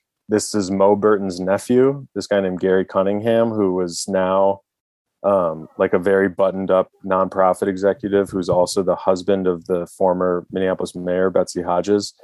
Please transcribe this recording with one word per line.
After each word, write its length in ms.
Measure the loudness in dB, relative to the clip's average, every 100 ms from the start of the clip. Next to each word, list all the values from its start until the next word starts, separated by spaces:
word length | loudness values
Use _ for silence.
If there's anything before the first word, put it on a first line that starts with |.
| _ _ -2
this 260 | -2 0 -4
is 160 | -2
Mo 240 | 2 2 4
Burton's 440 | 2 0 -2 -6
nephew, 680 | -2 -2 0 2 2 0 -8 -10
this 100 | -2
guy 160 | -2
named 180 | -2 -2
Gary 260 | 2 2 2
Cunningham, 640 | 0 0 0 0 2 2
who 260 | 0 0 0
was 320 | -4 -6 -4
now, 540 | -2 2 2 2 0 _ _ _ _ _ _
um, 460 | 0 0 0 -4 -10 -2
like, 160 | 0
a 60 | 2
very 280 | 2 2 2
buttoned 440 | 0 -2 0 0
up 180 | 2 0 _ -2
nonprofit 640 | 0 0 2 2 2 -2
executive 640 | 0 0 -2 0 0 0
who's 180 | -4 0
also 320 | 0 0 0
the 140 | -2 -2
husband 500 | 0 -2 0 0 0
of 220 | -2 -2
the 180 | -4 -4
former 640 | -2 0 0 0 -2 -4
Minneapolis 440 | -4 -2 -4 -6 -8
mayor, 340 | -4 0 0
Betsy 320 | 0 -2 -4
Hodges. 540 | -2 -2 0 0 -2 -12